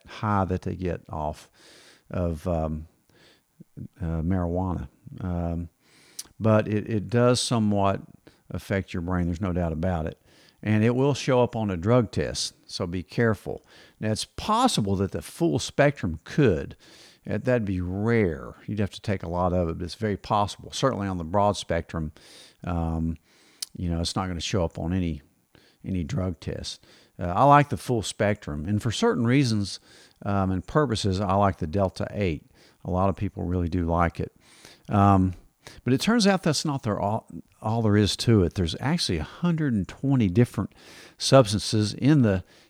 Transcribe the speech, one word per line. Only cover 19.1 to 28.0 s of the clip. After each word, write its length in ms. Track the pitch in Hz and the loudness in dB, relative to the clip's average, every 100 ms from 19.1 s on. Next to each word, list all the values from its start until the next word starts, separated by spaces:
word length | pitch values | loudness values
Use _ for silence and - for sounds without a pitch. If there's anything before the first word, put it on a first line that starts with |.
| 95 | -4
a 60 | 87 | -4
lot 240 | 87 90 | 0 2
of 160 | 90 85 | 2 0
it, 100 | 85 | -4
but 60 | |
it's 100 | 87 | -8
very 220 | - 107 95 | -6 -4 -4
possible. 560 | - 107 104 - - | -2 0 0 -6 -12
Certainly 360 | - 135 101 98 | -2 -2 0 -4
on 100 | 90 | -4
the 60 | |
broad 320 | 80 101 101 95 | -2 2 2 0
spectrum, 560 | - 85 - 85 78 - - - - _ | -2 -4 -4 -6 -6 -8 -20 -20 -20 _
um, 520 | 87 85 82 82 82 82 _ _ _ _ - - | -6 -2 -2 -2 -2 -4 _ _ _ _ -14 -6
you 120 | 87 | -4
know, 120 | 85 | -2
it's 160 | 85 107 | -2 -4
not 100 | 92 | -4
gonna 140 | 85 | -6
show 240 | - 104 | -4 -2
up 140 | 82 - | -2 -4
on 140 | 85 | -4
any, 300 | 95 87 73 - _ _ _ _ _ | -2 -2 -4 -12 _ _ _ _ _
any 200 | - 92 | -6 -4
drug 360 | 76 - 92 85 | -4 -4 -4 -6
test. 440 | - - - - _ - _ - | -8 -8 -10 -14 _ -20 _ -8
Uh, 100 | 87 | -4
I 160 | 92 | 2
like 240 | 139 143 139 | 6 6 4
the 80 | 95 | -2
full 260 | - 120 | -2 -2